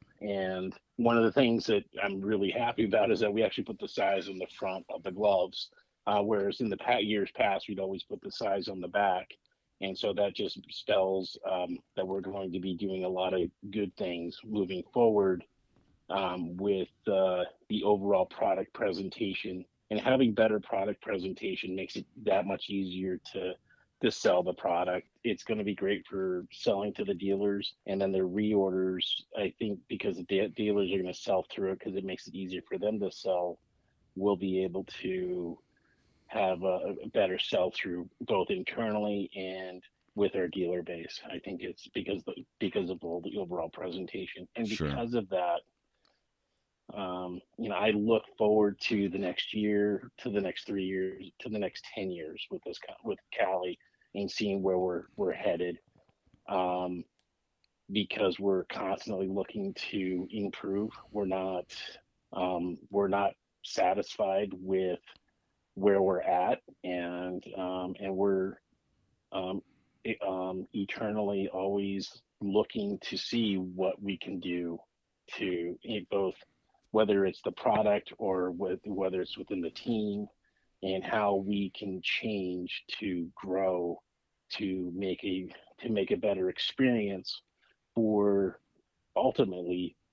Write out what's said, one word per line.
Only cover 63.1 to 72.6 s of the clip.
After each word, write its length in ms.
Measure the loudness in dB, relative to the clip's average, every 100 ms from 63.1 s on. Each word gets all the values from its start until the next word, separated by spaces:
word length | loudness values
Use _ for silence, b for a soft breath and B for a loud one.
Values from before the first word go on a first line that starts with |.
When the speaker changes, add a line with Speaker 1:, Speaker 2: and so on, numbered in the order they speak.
| 4 2 0 _ _
Speaker 1:
satisfied 880 | -6 2 2 2 -2 -2 0 2 0
with 460 | -4 -2 0 2 -2 -8 -20 _ _ _ _ _ 2
where 260 | 6 6
we're 200 | 6 4
at, 400 | 4 4 4 2 -2 -12
and, 600 | -6 -4 -4 -4 -4 -6 -8 -6
um, 380 | -4 -4 -4 -4
and 160 | -4 2
we're, 400 | 4 4 2 -4 _ _ _ _ _ _ _
um, 300 | -6 -4 -6 -8 _ _ _ -8
e-, 120 | -4 -2
um, 420 | -2 -4 -4 -6
eternally 760 | -6 -6 -4 -2 0 0 0 -2
always 720 | -2 0 0 0 -2 -6 -12 _ _
looking 580 | 0 2